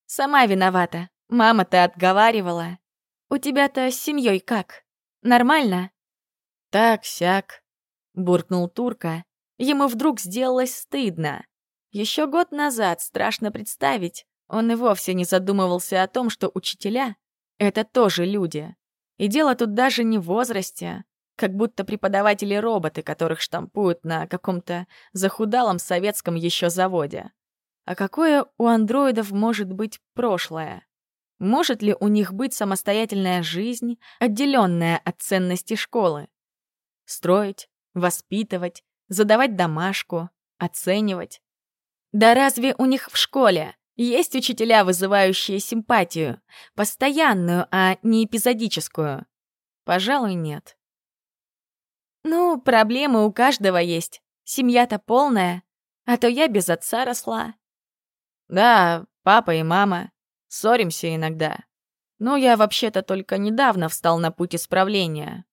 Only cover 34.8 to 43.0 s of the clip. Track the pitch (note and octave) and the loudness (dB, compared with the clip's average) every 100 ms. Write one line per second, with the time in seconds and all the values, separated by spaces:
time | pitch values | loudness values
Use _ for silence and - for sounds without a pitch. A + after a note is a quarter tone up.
34.8 | E3 E3 - - - F#3+ F3+ F3+ - G#3+ | 0 -2 -4 -8 -2 -2 0 -4 -6 -8
35.8 | - A#3+ F#3 D3 - _ _ _ _ _ | -4 0 0 -2 -8 _ _ _ _ _
36.8 | _ _ - - E3 F#3+ G3+ G3 - _ | _ _ -16 -6 0 2 0 -8 -18 _
37.8 | _ F3+ F3 - - G3+ A3 F3+ F3 - | _ -4 -2 -4 -6 -6 -4 -6 -6 -10
38.8 | _ _ - F#3+ G#3 A3 C4+ F#3+ E3+ D#3 | _ _ -6 0 4 4 2 0 -2 -2
39.8 | F#3 F#3+ - E3+ E3+ _ _ - F3 - | -4 -6 -6 -8 -8 _ _ -10 -8 -4
40.8 | F3+ G3+ G#3+ F3+ F3 - _ _ _ _ | -2 0 -2 -4 -8 -16 _ _ _ _
41.8 | _ _ _ G#3 A3 B3 C4+ A#3+ C4 - | _ _ _ 4 6 6 4 2 -2 2
42.8 | C4 C4 | 0 0